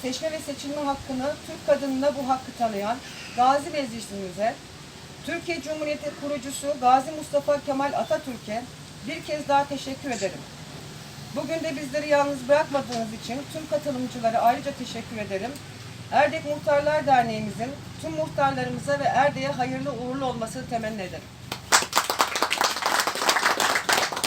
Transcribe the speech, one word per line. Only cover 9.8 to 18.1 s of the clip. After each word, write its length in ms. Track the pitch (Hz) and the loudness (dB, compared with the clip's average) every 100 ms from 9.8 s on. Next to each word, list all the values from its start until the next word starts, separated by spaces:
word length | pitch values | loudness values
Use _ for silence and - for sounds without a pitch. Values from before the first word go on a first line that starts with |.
| 269 262 277 | -6 -8 -4
ederim. 280 | 220 190 151 - - - - - - - - - 277 | -2 -2 -4 -12 -14 -14 -14 -14 -14 -14 -14 -8 -4
Bugün 280 | 311 320 | -2 -2
de 100 | 311 277 | -2 -4
bizleri 280 | 277 294 294 | -2 -2 4
yalnız 380 | 285 285 277 247 | 6 6 2 4
bırakmadığınız 680 | 285 311 285 262 240 220 220 | 6 6 0 0 -2 -4 -6
için 160 | - 254 269 | -6 -6 -6
tüm 140 | 320 302 | -8 -2
katılımcılara 680 | 294 294 254 254 240 226 226 | -2 0 -2 -2 0 2 4
ayrıca 340 | 233 269 277 - | 4 4 0 -6
teşekkür 380 | 247 226 226 226 | -6 -6 -8 -6
ederim. 340 | 202 196 233 285 - - - - - | -4 -2 -4 -8 -12 -14 -14 -14 0
Erdek 340 | 233 285 311 294 | 6 6 4 -2
Muhtarlar 640 | 294 311 285 294 302 277 | -2 4 4 6 4 6
Derneğimizin 600 | 254 233 220 214 190 247 285 - - | 6 6 0 -4 -4 -6 -6 -12 -8
tüm 100 | 311 | -6